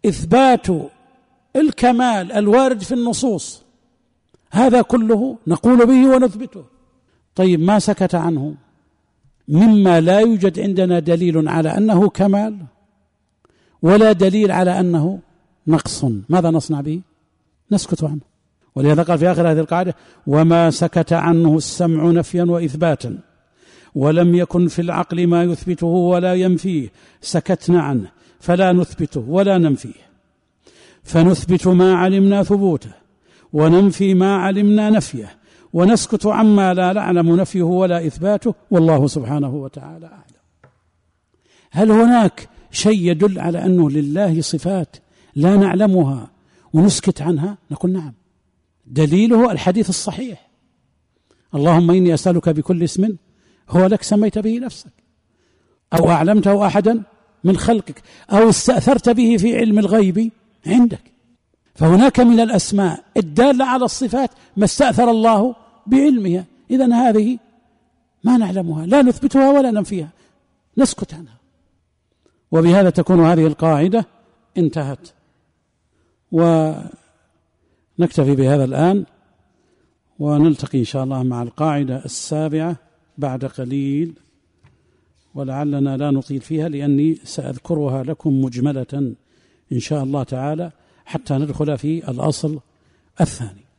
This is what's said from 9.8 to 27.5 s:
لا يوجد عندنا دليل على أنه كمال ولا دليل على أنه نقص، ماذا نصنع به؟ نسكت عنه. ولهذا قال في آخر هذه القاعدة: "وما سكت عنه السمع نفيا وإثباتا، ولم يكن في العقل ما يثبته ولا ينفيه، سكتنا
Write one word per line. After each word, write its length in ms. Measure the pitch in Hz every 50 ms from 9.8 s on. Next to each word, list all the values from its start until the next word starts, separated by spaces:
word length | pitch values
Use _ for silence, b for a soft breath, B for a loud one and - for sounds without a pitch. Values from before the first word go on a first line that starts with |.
| 196 185 170 165
لا 180 | 160 170 185 208
يوجد 400 | 220 233 226 190 185 190 160 185
عندنا 400 | 214 202 190 185 185 180 180 170
دليل 480 | 156 165 170 165 180 175 156 165 156
على 300 | 151 170 165 156 156 -
أنه 320 | - 214 220 208 175 208 196
كمال 480 | _ - 190 202 196 202 214 220 214 196 160 123 _ _ _ _ _ _ _ _ _ _ _ _ _ _ _ _ _ _ _ _ _ _
ولا 300 | - 160 196 214 220 220
دليل 400 | 214 165 196 190 185 214 214 190
على 280 | - 185 185 180 180 190
أنه 400 | 185 180 170 160 147 175 196 185 _ _ _ _ _ _ _ _ _
نقص، 380 | 156 160 151 - - - - 143 127 110 98 98 -
ماذا 200 | 160 185 165 165
نصنع 300 | 160 156 - - 156 143
به؟ 200 | 143 151 156 180 185 _ _ _ _ _ _ _ _ _ _ _ _ _
نسكت 320 | 208 196 - - 175 - 156
عنه. 180 | 147 151 151 - _ _ _ _ _ _ _ _ _ _
ولهذا 280 | 135 135 147 151 156 170
قال 140 | 165 175
في 140 | 147 160 180
آخر 200 | 180 156 170 170
هذه 80 | 156 156
القاعدة: 360 | 156 - 165 175 185 180 - b b b b b b
"وما 440 | 139 143 151 160 165 165 170 170 160
سكت 420 | 139 - 175 160 - 175 160 - 165
عنه 440 | 165 - 170 165 165 170 160 151
السمع 540 | 160 - - - - 175 165 165 156 151 170
نفيا 320 | 170 170 160 - - 175 175
وإثباتا، 760 | 175 170 170 170 151 131 151 175 165 143 - - 120 - - - _ _ _ _ _ b b b b b b b b b
ولم 400 | 143 135 147 156 170 175 175 170
يكن 320 | 175 175 - - 175 175
في 140 | 160 - 175
العقل 460 | 170 170 165 170 175 _ 170 170 180
ما 160 | 170 170 170 175
يثبته 440 | 180 170 - - 180 175 - 170
ولا 460 | 170 170 180 175 175 180 175 180 185 180
ينفيه، 560 | 185 185 185 180 160 - 190 175 151 127 104 b b b b b b
سكتنا 600 | - - - 165 - -